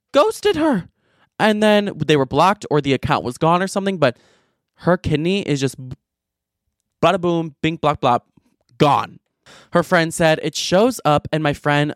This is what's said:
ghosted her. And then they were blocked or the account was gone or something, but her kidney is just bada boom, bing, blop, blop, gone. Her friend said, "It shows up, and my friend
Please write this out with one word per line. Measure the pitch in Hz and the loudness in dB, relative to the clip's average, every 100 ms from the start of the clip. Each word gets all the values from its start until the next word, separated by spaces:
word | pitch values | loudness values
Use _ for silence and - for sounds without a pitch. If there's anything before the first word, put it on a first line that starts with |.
| _ | _
ghosted | 277 415 - 415 320 | 0 2 0 -2 0
her. | 311 214 - _ _ _ _ - | 0 -2 -6 _ _ _ _ -2
And | 214 208 | 0 2
then | 214 208 202 | 2 2 0
they | - 147 151 | -4 0 2
were | |
blocked | 131 139 180 208 - | 2 2 2 0 -2
or | 147 | -2
the | 139 | 0
account | 127 - 127 | -2 -2 -2
was | 90 127 | -4 -2
gone | 160 175 | 0 0
or | 190 | 0
something, | 202 196 185 | -4 -4 0
but | 139 - _ _ _ _ _ _ | 0 0 _ _ _ _ _ _
her | - 180 | -2 0
kidney | - 147 165 202 | 0 -2 0 -2
is | - 147 | -2 -2
just | 135 - 127 135 _ _ _ _ _ _ _ _ _ - | -4 -6 -16 -18 _ _ _ _ _ _ _ _ _ -2
bada | 165 185 | 0 0
boom, | 175 170 165 - | -2 -2 -4 -6
bing, | 160 165 | -6 -2
blop, | 147 151 | -2 0
blop, | 131 120 _ _ _ _ _ - | 0 0 _ _ _ _ _ 0
gone. | 147 120 113 - _ _ _ - _ | 2 2 -2 -12 _ _ _ -20 _
Her | 170 | -2
friend | 165 180 165 | 0 0 0
said, | - 160 156 | 0 0 0
"It | 156 | -4
shows | - - 180 240 240 | -6 -2 2 2 0
up, | - 147 - | 0 0 -2
and | 156 | -4
my | 151 | -2
friend | 143 147 147 147 | -2 0 0 0